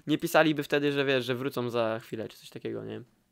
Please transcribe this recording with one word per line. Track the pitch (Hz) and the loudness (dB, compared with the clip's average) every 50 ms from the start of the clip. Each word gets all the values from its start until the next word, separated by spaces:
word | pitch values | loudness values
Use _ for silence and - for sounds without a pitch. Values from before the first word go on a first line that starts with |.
| - | -2
nie | - 147 151 | 0 0 0
pisaliby | - 160 - 165 160 160 156 143 147 | 0 2 6 6 6 6 4 2 0
wtedy, | - - 147 143 147 143 | 0 0 2 2 2 2
że | 139 139 | 2 2
wiesz, | 135 139 131 123 | 2 2 2 2
że | 113 131 | 0 -4
wrócą | 120 131 139 135 - 120 123 | -2 -2 -6 -4 -4 -4 -2
za | 113 120 117 110 110 113 113 | 0 0 0 0 -2 -4 -6
chwilę, | - - 110 107 - | -10 -10 -10 -10 -10
czy | - - | -12 -16
coś | - - | -20 -18
takiego, | - 113 - 113 113 113 110 | -18 -10 -10 -8 -8 -8 -8
nie? | 110 110 107 120 _ _ _ _ _ | -10 -10 -12 -12 _ _ _ _ _